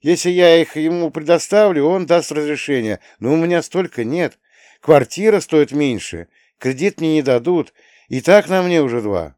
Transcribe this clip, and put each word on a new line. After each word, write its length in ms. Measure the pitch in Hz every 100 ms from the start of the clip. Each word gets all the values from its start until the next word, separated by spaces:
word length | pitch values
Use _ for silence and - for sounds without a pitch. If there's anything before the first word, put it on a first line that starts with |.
| 143
Если 240 | 175 180
я 320 | 180 175 165
их 140 | 160 156
ему 340 | 160 175 160
предоставлю, 760 | 165 151 170 - 202 214 160 147
он 200 | 185 165
даст 260 | 170 -
разрешение, 680 | 151 147 147 - 135 110 98 _ _
но 160 | 110
у 40 | 160
меня 260 | 165 175
столько 400 | - 180 180 -
нет. 340 | 113 165 156 _ _ _ _ _
Квартира 600 | - 147 123 - 214 208
стоит 320 | - 156 143
меньше, 560 | 143 143 110 - - 85 _ _ _
кредит 400 | 131 131 190 -
мне 160 | 160 156
не 60 |
дадут, 500 | 135 123 127 180 - _ _ _ _
и 140 | 127
так 260 | 123 202 202
на 140 | 190
мне 220 | 180 170
уже 180 | 139 120
два. 340 | 107 95 78